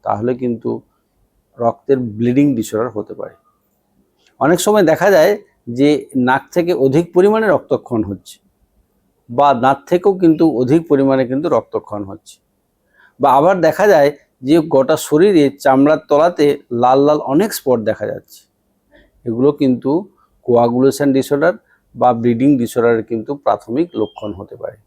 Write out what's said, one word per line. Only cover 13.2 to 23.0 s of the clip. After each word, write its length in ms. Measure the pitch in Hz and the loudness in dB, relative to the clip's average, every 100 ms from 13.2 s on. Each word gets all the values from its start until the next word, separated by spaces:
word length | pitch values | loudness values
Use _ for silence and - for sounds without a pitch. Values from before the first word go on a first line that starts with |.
বা 80 | 139 131 | 2 4
আবার 180 | 165 196 | 2 2
দেখা 260 | 160 - 208 | 0 2 2
যায় 220 | 165 143 147 _ _ | 4 2 -2 _ _
যে 140 | 131 170 156 | 0 0 2
গোটা 280 | 139 131 156 - | 0 0 -2 0
শরীরে 380 | 151 202 180 139 - | 2 4 4 2 0
চামড়ার 380 | 139 131 143 156 _ | 0 4 2 0 _
তলাতে 380 | 147 165 175 147 143 _ | 0 2 2 0 0 _
লাল 260 | 120 123 135 | -2 2 2
লাল 140 | 143 151 143 | 2 0 0
অনেক 180 | 143 214 - | -2 -2 -4
স্পট 200 | 139 123 107 | -2 -2 -2
দেখা 160 | 104 107 | -6 -8
যাচ্ছে। 340 | 104 _ - _ _ _ _ _ _ _ _ | -10 _ -20 _ _ _ _ _ _ _ _
এগুলো 260 | 120 113 139 147 | -8 0 0 2
কিন্তু 300 | 139 123 131 160 202 _ _ _ - | -2 0 -2 -4 -6 _ _ _ 0
কোয়াগুলেশন 640 | 117 120 123 135 - 143 | 2 2 2 0 0 0
ডিসঅর্ডার 420 | 135 131 143 165 220 _ _ _ | 0 -2 0 0 -2 _ _ _
বা 140 | 120 123 | -2 0
ব্লিডিং 380 | 117 120 117 139 139 | 2 -2 0 2 0
ডিসঅর্ডারের 460 | 117 127 117 117 | -2 0 0 0